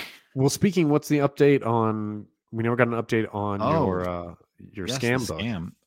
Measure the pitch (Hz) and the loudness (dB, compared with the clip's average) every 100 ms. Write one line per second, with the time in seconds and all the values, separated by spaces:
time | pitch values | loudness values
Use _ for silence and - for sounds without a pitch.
0 | - - _ 135 139 - 202 175 147 147 | -10 -18 _ 0 0 2 0 2 2 2
1 | - 147 139 - 143 139 113 117 110 107 | 2 0 0 4 4 4 2 0 0 -2
2 | 104 104 101 _ - 113 117 120 120 117 | -6 -8 -14 _ -10 -4 -2 2 2 0
3 | 113 113 104 104 104 101 120 160 110 90 | 0 0 0 -2 -2 -2 0 2 0 0
4 | 90 87 87 85 _ _ 95 101 92 131 | -2 -6 -10 -16 _ _ -18 -12 -8 -4
5 | 120 127 110 78 117 92 87 - | -2 -2 -4 -6 -6 -6 -10 -14